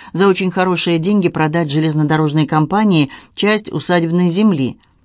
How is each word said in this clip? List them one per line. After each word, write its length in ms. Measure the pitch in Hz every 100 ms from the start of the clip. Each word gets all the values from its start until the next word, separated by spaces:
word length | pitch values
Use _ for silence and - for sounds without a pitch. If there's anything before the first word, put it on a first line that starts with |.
| -
за 160 | 160 196
очень 240 | 185 185
хорошие 480 | 185 185 175 180 165
деньги 280 | 175 208 170
продать 440 | 156 156 170 156
железнодорожной 760 | 147 160 151 151 156 156 151 143
компании 640 | 156 151 202 214 165 139 - -
часть 380 | - 202 214 214
усадебной 560 | 151 156 175 165 175 180
земли. 500 | 175 214 151 127 - _ _